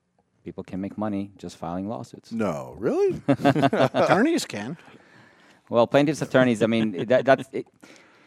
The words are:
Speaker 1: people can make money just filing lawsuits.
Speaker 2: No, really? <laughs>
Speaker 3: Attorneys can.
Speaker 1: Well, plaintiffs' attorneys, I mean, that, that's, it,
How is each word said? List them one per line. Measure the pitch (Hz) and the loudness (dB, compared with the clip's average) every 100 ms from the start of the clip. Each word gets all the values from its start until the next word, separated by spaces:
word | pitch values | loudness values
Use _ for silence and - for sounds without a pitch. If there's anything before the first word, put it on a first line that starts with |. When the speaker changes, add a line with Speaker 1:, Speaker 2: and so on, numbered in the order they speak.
| _ _ _ _ | _ _ _ _
Speaker 1:
people | 87 95 | -16 -14
can | - 95 | -12 -8
make | 98 104 | -8 -6
money | 107 98 101 98 | -6 -6 -8 -14
just | 87 - | -16 -12
filing | 82 90 98 | -8 -8 -8
lawsuits. | 127 127 - - | -10 -14 -18 -12
Speaker 2:
No, | 226 202 78 64 69 | -4 -4 -4 -10 -6
really? | 131 339 392 - | -4 0 -2 -2
<laughs> | - | -2
Speaker 3:
Attorneys | 139 143 147 - 190 127 131 156 190 302 330 | 2 2 2 0 2 0 2 2 4 2 0
can. | - 107 113 175 - - _ - - _ _ _ - | -4 -8 -10 -12 -16 -20 _ -20 -20 _ _ _ -2
Speaker 1:
Well, | 113 113 | 2 4
plaintiffs' | 139 147 147 | 4 2 0
attorneys, | 139 135 127 107 | 0 4 4 4
I | 113 | 2
mean, | 113 110 101 113 | 2 -2 -4 0
that, | 127 | 2
that's, | 120 110 - | 4 2 2
it, | 113 - _ - - _ _ | -8 -10 _ -20 -20 _ _